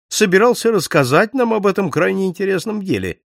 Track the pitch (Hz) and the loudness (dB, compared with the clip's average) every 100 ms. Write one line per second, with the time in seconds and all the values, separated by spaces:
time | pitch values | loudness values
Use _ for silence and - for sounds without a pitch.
0 | _ - 208 185 240 233 226 208 - 160 | _ 0 2 4 4 2 0 0 0 0
1 | 127 151 214 269 233 220 196 190 190 151 | 2 2 2 0 0 0 0 0 -2 -2
2 | 190 190 190 170 196 190 220 214 190 107 | -2 0 -4 -4 -2 -2 -4 -8 -4 -4
3 | 92 - _ | -4 -8 _